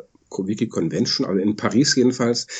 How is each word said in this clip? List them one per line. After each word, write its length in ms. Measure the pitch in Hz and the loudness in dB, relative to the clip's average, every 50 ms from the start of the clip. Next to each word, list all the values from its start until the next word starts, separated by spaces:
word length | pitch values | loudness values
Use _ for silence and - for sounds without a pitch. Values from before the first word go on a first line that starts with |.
| - _ _ _ _ _ - | -12 _ _ _ _ _ -8
Wiki-Convention, 880 | - 95 95 104 101 117 107 - 98 87 80 - 95 120 - - 101 131 | -6 -4 -4 -2 -2 -2 -2 -2 -2 -2 -2 0 0 0 0 0 -2 -2
also 140 | - 95 98 | 0 0 0
in 140 | 95 104 107 | 2 0 0
Paris 400 | - 120 123 98 117 147 143 - | 0 -2 0 2 2 2 4 4
jedenfalls, 520 | 131 120 127 127 - 123 117 120 - - - - | 4 4 2 2 2 0 0 0 -2 -4 -8 -12